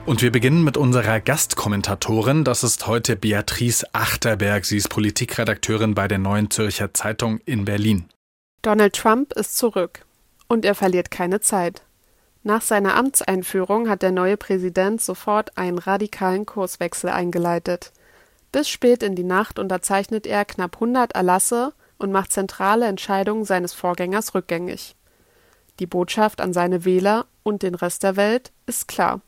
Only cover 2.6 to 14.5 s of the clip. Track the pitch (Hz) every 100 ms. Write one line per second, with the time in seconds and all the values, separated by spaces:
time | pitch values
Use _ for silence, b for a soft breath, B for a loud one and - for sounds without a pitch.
2.6 | 120 - - 113 113 110 110 104 - -
3.6 | 120 113 - - - - 117 104 101 104
4.6 | - 104 - - 104 - 123 - 113 104
5.6 | - 110 110 101 98 98 95 104 104 -
6.6 | 107 - 101 - 107 110 117 110 - 123
7.6 | 101 104 107 101 - _ _ _ _ _
8.6 | 220 214 202 - 226 226 285 - 202 -
9.6 | 233 196 170 - _ _ _ _ _ 233
10.6 | 202 202 196 180 175 - 175 202 - 202
11.6 | 175 - _ _ _ _ _ _ 208 220
12.6 | - 208 196 - 262 - - 190 180 190
13.6 | 185 208 233 190 185 185 185 202 -